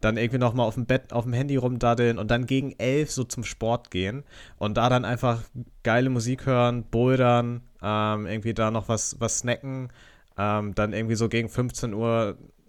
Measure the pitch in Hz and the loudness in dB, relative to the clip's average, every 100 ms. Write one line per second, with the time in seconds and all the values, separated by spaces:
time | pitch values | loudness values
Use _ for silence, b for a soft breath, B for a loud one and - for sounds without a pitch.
0 | 110 113 113 127 120 123 110 123 113 131 | 0 2 0 2 2 2 0 0 0 0
1 | - 120 123 120 143 135 123 123 120 120 | 0 -4 -2 -2 0 0 0 2 2 4
2 | 120 113 107 120 123 135 135 - 120 143 | 2 2 0 0 2 0 -2 -2 0 0
3 | 147 131 123 - 110 - 113 117 - 92 | 0 -4 -6 -6 -8 -4 -2 -2 -4 -4
4 | 95 135 B B B - 104 107 123 127 | -2 -4 B B B -6 -2 2 2 2
5 | 110 120 131 117 - 123 - - 117 117 | 0 0 0 -2 -6 -14 -16 -6 2 2
6 | 131 123 117 131 135 123 120 120 110 117 | 2 0 -2 -2 0 2 2 0 -2 2
7 | 127 131 123 120 120 120 - - 101 107 | 4 4 6 4 2 -6 -12 -8 -2 0
8 | 107 107 101 107 113 113 110 113 101 110 | 0 -2 -4 -4 -4 0 0 0 -2 -2
9 | - - 113 - 123 120 135 131 127 b | -2 -4 -2 -2 -2 -4 -4 -8 -10 b
10 | b b b - 104 107 104 98 107 104 | b b b -4 0 0 -2 -2 0 0
11 | 113 110 113 117 113 - 123 - 123 104 | -2 0 0 0 -2 -2 -2 -4 -6 -2
12 | 117 113 104 - - _ | 0 0 0 -4 -16 _